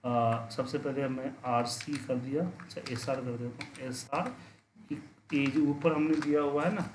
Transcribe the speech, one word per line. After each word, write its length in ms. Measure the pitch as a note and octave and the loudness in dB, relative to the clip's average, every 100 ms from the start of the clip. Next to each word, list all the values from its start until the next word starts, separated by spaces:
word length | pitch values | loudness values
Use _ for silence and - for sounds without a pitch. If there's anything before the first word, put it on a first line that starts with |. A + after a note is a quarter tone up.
आ, 420 | B2 A#2+ A2+ A#2 - | 2 4 4 2 -2
सबसे 280 | - B2+ C#3+ | -4 -2 -2
पहले 240 | D3 C3+ | -2 -2
हमने 280 | C3+ C3 C3 - B2 | -2 -2 -4 -6 0
आरसी 500 | A#2+ A#2+ - - C#3 | 2 2 -4 -4 -4
कर 180 | - B2 | -2 -2
दिया, 260 | B2+ C#3+ | 0 0
अच्छा 380 | F3+ - - F3 - | -2 -4 -12 -10 -6
एसआर 220 | A#2+ - | -4 -2
कर 220 | C3 B2 A#2 | -2 -2 -4
देता 280 | A#2+ - | -6 -8
हूँ, 220 | - - C3 | -12 -8 -8
एसआर, 440 | B2+ - D3+ F3+ - - - _ - - D3 - - - | -8 -4 -2 -2 -6 -18 -20 _ -20 -8 -8 -8 -20 -2
ये 120 | D3 C#3 | 2 4
जो 180 | D3+ C#3+ | 4 4
ऊपर 220 | C#3+ E3+ | 4 4
हमने 200 | D3+ D#3 D3+ | 4 4 2
दिया 200 | D3 D3 | 4 4
हुआ 240 | C#3+ D3 | 4 2
है 80 | E3 | 2
ना 140 | G#3 D3 | 0 -4